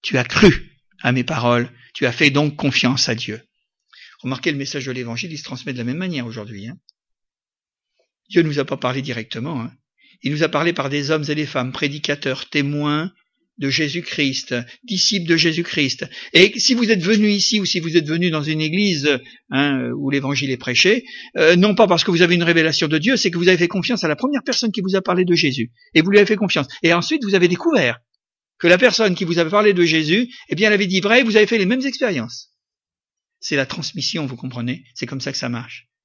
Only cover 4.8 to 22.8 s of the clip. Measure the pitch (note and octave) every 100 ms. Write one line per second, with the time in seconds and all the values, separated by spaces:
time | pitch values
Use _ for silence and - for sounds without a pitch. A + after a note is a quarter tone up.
4.8 | C3 B2+ A#2+ A#2 F#3 D3+ - B2+ C#3+ B2
5.8 | A#2+ D3+ F#3 D3+ A#2+ A2 G#2+ G#2 A2 F#3
6.8 | _ _ _ _ _ _ _ _ _ _
7.8 | _ _ _ _ _ F3 D#3+ C#3+ C3+ C#3
8.8 | B2+ C3+ C#3+ A2+ A2 A#2 C3+ D3 A2+ _
9.8 | _ _ _ _ C3+ D3 D#3+ D3+ E3+ E3+
10.8 | C#3 C#3+ C#3+ D#3 D3 D3 D3 C3+ B2+ B2
11.8 | D3 C#3+ - C#3+ C#3 B2+ - D3 C#3 D3
12.8 | D3 D3+ F3 _ _ _ _ - C#3 C#3
13.8 | D#3 E3 - - C#3 C3 - A#2+ A#2+ -
14.8 | - F#3 - G3+ E3+ E3 E3 D#3 F3 -
15.8 | C#3 - D#3 - - - G3+ A3+ - B3
16.8 | A3+ G#3 E3+ A3 G#3 G3+ - G#3+ F#3 F3+
17.8 | E3 E3 D3+ E3 F3 D#3 D3 D#3 D#3 F3
18.8 | G#3 D#3 C#3+ C3 - - _ C3+ C#3+ C3+
19.8 | B2 B2+ C#3 C#3 C#3 C#3 C#3 B2+ B2+ B2
20.8 | F3+ A#3+ - - - - D#3+ F3 G#3 G3
21.8 | G3+ E3+ - E3+ F3 F3 E3+ E3 D#3+ -